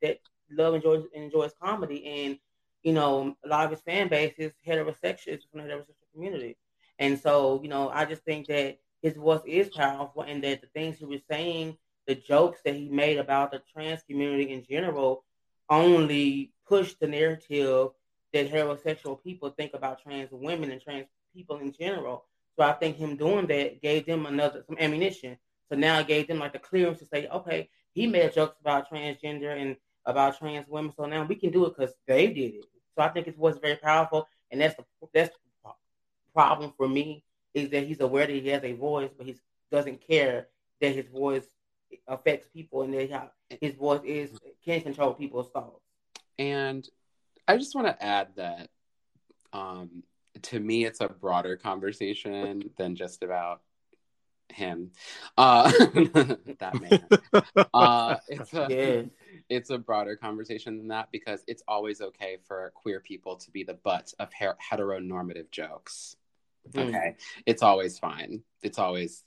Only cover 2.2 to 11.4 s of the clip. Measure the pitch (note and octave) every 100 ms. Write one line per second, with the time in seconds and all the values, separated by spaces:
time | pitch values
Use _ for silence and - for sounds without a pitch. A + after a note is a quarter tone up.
2.2 | C#3+ C#3 _ _ _ _ E3 D#3 C#3+ C3+
3.2 | C#3 - D3 D3+ D#3 D#3 E3 F#3+ F#3 D3+
4.2 | D3+ - D#3 - E3+ D#3+ D#3 D3+ F3 F#3
5.2 | - D3+ _ D3+ D3 D3 C#3+ _ _ D#3
6.2 | F#3+ D#3+ A#2+ - _ _ _ - C#3 C#3
7.2 | D3+ D3 C3+ C3+ D3 C#3 C3+ C#3 D3+ D#3
8.2 | D#3+ D3+ C#3+ D3 C#3 - _ _ D#3+ D3+
9.2 | D#3 D#3 D3+ E3+ G3 D#3 C#3 C#3 C#3+ D3+
10.2 | C#3+ C#3+ C#3 C3+ - D3+ D#3+ D#3 C#3+ C#3
11.2 | - D3+